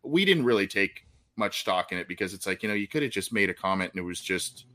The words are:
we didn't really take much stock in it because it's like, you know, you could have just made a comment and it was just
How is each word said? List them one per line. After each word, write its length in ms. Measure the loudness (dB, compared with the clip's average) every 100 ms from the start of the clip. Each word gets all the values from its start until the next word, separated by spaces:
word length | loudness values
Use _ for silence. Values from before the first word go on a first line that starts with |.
we 220 | 2 2 6
didn't 180 | 4
really 240 | 6 4 2
take 380 | 2 0 -2 _ _ _ -4
much 240 | -4 -2
stock 300 | 0 0 -2
in 60 | -6
it 100 | -8
because 260 | -4 -4
it's 120 | -4 -6
like, 160 | -4
you 80 | -2
know, 60 | -2
you 120 | -2
could 140 | -2
have 100 | -2
just 220 | -4 -2
made 160 | 2 2
a 40 |
comment 380 | 0 -2 0 -2
and 60 | -4
it 60 | -8
was 140 | -8
just 460 | -4 -4 -4 -12 -20